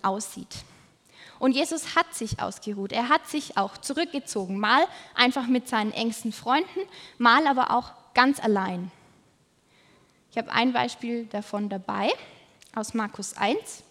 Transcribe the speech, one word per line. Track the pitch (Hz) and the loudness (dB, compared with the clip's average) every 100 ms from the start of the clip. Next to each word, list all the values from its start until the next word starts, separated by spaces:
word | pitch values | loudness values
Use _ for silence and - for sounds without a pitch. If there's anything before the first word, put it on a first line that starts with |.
aussieht. | 196 196 - - 180 - - - - _ _ - - - | -2 -2 -8 -12 -14 -16 -18 -20 -20 _ _ -20 -20 0
Und | 262 | 2
Jesus | 262 294 320 - 330 | 4 0 -2 0 0
hat | 339 | 0
sich | - 226 - | -4 -6 -4
ausgeruht, | - - - 202 196 | -6 -6 -8 -6 -4
er | - 247 | -2 2
hat | 311 - | 2 2
sich | 302 - - | -6 -2 -2
auch | 196 - | -2 -4
zurückgezogen, | - 285 339 277 - 214 185 196 | -6 -2 -2 -4 -4 -6 -4 -2
mal | 208 262 370 - - | 4 4 4 -2 -8
einfach | - 247 269 240 | 2 2 2 2
mit | 247 247 | 0 2
seinen | 226 214 | -2 0
engsten | - 226 214 226 | -2 -4 -4 -8
Freunden, | - 233 285 370 370 392 - - - | -6 0 0 0 -4 -8 -12 -20 2
mal | 240 254 311 | 6 6 6
aber | 262 - | 2 2
auch | 214 - - - | 0 -2 -14 0
ganz | - 262 277 | 4 4 4
allein. | 220 202 185 180 180 - _ _ _ _ _ _ _ _ _ _ _ _ _ | 2 2 0 -4 -8 -12 _ _ _ _ _ _ _ _ _ _ _ _ _
Ich | 233 | -6
habe | 233 | -2
ein | - 254 | 2 2
Beispiel | 240 247 - 240 240 220 | 2 -2 -4 -6 -6 -6
davon | 208 214 202 208 | -8 -6 -6 -4
dabei, | 196 190 196 233 523 - - _ _ - | -6 -4 -2 0 -2 -8 -20 _ _ -10
aus | 220 214 | -8 -4
Markus | 226 208 - 196 - | -4 -4 -6 -12 -2
eins. | 208 370 - - - | 0 0 -4 -16 -20